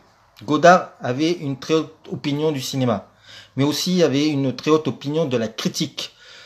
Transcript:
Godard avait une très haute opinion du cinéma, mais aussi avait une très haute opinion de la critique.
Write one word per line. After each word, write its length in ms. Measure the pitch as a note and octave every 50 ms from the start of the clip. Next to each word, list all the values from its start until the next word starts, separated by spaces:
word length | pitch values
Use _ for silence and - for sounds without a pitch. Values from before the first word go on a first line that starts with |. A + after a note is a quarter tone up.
| _ _ _ _ _ _ _ - G#2+
Godard 460 | A2 D3 D3+ E3+ F3 F#3 E3+ - - - -
avait 320 | - B2 B2+ C3+ D#3 E3
une 260 | F3 F3 D#3+ C#3 C3+ C3+
très 160 | - - D#3+
haute 200 | D#3+ D3 C#3+ - _ - -
opinion 420 | F3+ - - D3 C#3 D3 D#3 D#3+
du 80 | D3+ C3+
cinéma, 480 | C3 - - C3 B2+ A#2+ A2 G2+ - - _ _ _ - - - - - -
mais 80 | C3 C#3
aussi 380 | D3 D3 - - F#3 F3+ F3+
avait 260 | E3 C#3 B2+ C#3 D3+ D#3
une 260 | D3 C3+ C#3 C3 A#2
très 160 | - - D3+
haute 180 | D#3 D#3 D#3 C#3
opinion 360 | - - - C#3+ D3+ D#3+ E3
de 140 | C3+ B2+ A#2
la 100 | A2+ G#2+
critique. 680 | - - - - - - E3 C3+ - - - - - _ - - - - -